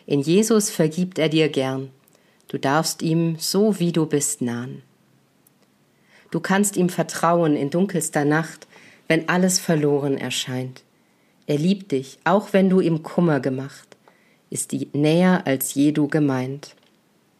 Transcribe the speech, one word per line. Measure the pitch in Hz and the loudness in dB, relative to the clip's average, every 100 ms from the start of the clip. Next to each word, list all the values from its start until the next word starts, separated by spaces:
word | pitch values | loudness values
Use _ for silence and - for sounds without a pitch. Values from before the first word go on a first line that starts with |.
| - | -2
in | 143 | -2
Jesus | 143 190 214 214 208 | 2 2 4 2 2
vergibt | - 160 170 180 - | 0 0 0 -4 -2
er | 156 | 0
dir | 160 151 | 2 2
gern. | 143 131 131 135 _ _ _ _ _ _ | 0 -2 -4 -8 _ _ _ _ _ _
Du | 143 | -4
darfst | 135 151 160 - | 0 0 0 -4
ihm, | 165 165 165 160 | -2 0 0 -2
so | - 190 214 202 | -2 2 2 2
wie | 175 | 0
du | 170 156 | 0 0
bist, | 147 - - | 0 -2 -4
nahen. | 120 120 127 135 _ _ _ _ _ _ _ _ _ _ _ _ _ - - | -4 -4 -8 -14 _ _ _ _ _ _ _ _ _ _ _ _ _ -20 -8
Du | 165 | -8
kannst | - 196 202 180 | 0 2 2 2
ihm | 180 | 0
vertrauen | 175 - - 170 175 160 | 0 -4 0 2 2 2
in | 147 139 | 2 0
dunkelster | 175 196 165 - 151 | 0 0 -2 -2 -2
Nacht, | 147 156 160 - - - - - - | 2 0 -2 -12 -20 -20 -20 -20 -2
wenn | 160 160 | 0 2
alles | 180 185 185 | 2 2 0
verloren | - 156 147 143 143 135 | 0 0 2 0 0 -4
erscheint. | 127 - - 127 131 - _ _ _ _ _ _ - | -4 -6 -6 -8 -8 -12 _ _ _ _ _ _ -4
Er | 147 | 0
liebt | 175 202 - | 0 0 -2
dich, | 131 131 - | -4 -4 -6
auch | 165 202 202 | 0 0 2
wenn | 196 190 | 2 4
du | 185 | 4
ihm | 165 160 | 2 -2
Kummer | - - 170 139 | -2 0 2 2
gemacht, | 135 131 135 - - - _ _ _ _ _ | -2 -6 -8 -16 -20 -20 _ _ _ _ _
ist | - - | -10 -6
die | 135 - | -8 -6
näher, | 143 151 165 185 180 135 | 0 2 4 4 4 0
als | 135 - | -2 -2
je | 139 147 | 0 0
du | 151 143 | 2 0
gemeint.“ | 156 143 131 127 143 - _ _ _ _ _ _ | 0 0 0 -4 -10 -14 _ _ _ _ _ _